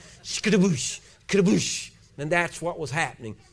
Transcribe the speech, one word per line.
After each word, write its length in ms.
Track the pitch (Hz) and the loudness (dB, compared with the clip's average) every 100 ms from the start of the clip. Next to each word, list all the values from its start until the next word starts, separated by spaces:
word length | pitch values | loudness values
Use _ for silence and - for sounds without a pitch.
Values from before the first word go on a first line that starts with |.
| - - | -20 -20
skadaboosh, 760 | - - 214 170 196 147 - - - _ - | -10 -4 2 4 4 2 -4 -8 -16 _ 0
kadaboosh." 640 | 196 175 196 - - - - _ - | 4 4 4 2 -6 -10 -18 _ -10
And 140 | 147 | -2
that's 300 | 170 170 - | 0 -2 -4
what 180 | 165 170 | -8 -6
was 120 | 147 | -6
happening 440 | 147 147 120 113 104 _ | -4 -4 -6 -12 -12 _